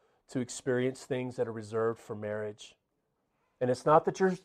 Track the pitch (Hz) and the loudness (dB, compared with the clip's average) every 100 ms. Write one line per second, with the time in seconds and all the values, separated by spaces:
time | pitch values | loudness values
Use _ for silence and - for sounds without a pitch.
0 | _ _ - 135 123 - 139 123 127 127 | _ _ -8 -6 -4 -4 0 0 0 -2
1 | - 127 127 123 113 113 104 113 113 113 | -6 -4 -4 -4 -4 -6 -4 0 0 -2
2 | - 107 107 107 107 107 - - _ _ | -8 -8 -6 -6 -6 -10 -18 -20 _ _
3 | _ _ _ _ _ _ 127 127 - 160 | _ _ _ _ _ _ 0 2 6 6
4 | 175 - 190 180 | 6 2 0 0